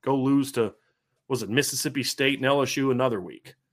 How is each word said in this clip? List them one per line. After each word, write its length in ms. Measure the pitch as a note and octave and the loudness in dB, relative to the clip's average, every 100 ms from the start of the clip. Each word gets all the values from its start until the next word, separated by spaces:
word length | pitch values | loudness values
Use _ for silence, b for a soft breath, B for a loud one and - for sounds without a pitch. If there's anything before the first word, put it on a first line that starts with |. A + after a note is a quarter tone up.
go 140 | C3 C3+ | -2 0
lose 340 | C3+ C#3 C3+ | 2 2 2
to, 220 | B2 G#2+ - _ _ _ _ - | 0 -2 -4 _ _ _ _ -6
was 140 | B2+ | -4
it 40 | G2+ | 0
Mississippi 540 | A#2+ C#3+ C3 D3+ C3+ | 0 0 -2 -4 -4
State 360 | A2+ - C#3 C#3 | -4 0 0 2
and 80 | C3 | 2
L 140 | C#3+ | 2
S 160 | C3 C#3+ | 0 0
U 140 | C3+ | 0
another 300 | B2 C3 G#2+ | 2 0 -2
week? 340 | F2 A1+ - - _ | -8 -14 -20 -20 _